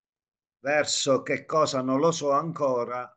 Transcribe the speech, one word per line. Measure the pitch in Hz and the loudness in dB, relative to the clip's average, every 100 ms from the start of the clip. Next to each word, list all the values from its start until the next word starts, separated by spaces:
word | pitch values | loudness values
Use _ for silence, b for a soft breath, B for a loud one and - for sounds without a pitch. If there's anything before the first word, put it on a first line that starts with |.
| _ _ _ _ _ _ | _ _ _ _ _ _
verso | 135 147 135 - 139 131 | 0 0 2 0 2 2
che | - 135 - | 0 -6 -2
cosa | 160 147 135 | 0 0 0
non | 127 135 | 0 2
lo | 165 | 2
so | 160 147 | 2 0
ancora, | 139 165 160 143 123 117 123 123 | 0 0 -2 -2 0 -2 -6 -10